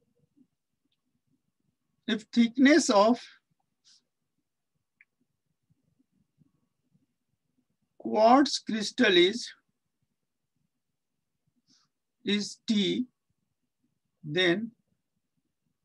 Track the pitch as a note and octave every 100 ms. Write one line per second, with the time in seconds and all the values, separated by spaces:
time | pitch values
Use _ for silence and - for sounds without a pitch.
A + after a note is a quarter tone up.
0 | _ B4 _ C#4+ _ _ _ _ _ _
1 | _ _ _ _ _ _ _ _ _ _
2 | - G#3+ - A#3+ A3+ - C4+ D#4 - G#3
3 | G#3+ B3 - - _ _ _ _ _ _
4 | _ _ _ _ _ _ _ _ _ _
5 | _ _ _ _ _ _ _ _ _ _
6 | _ _ _ _ _ _ _ _ _ _
7 | _ _ _ _ _ _ _ _ _ _
8 | A3+ A3 A3 C4+ C#4 - - A3 G3+ -
9 | G#3+ F3+ F3+ A#3+ - - _ _ _ _
10 | _ _ _ _ _ _ _ _ _ _
11 | _ _ _ _ _ _ _ _ _ _
12 | _ _ - G#3 G3+ - - G#3 F3 G3+
13 | B3+ _ _ _ _ _ _ _ _ _
14 | _ _ D3+ E3 F3 F#3+ A#3 _ _ _
15 | _ _ _ _ _ _ _ _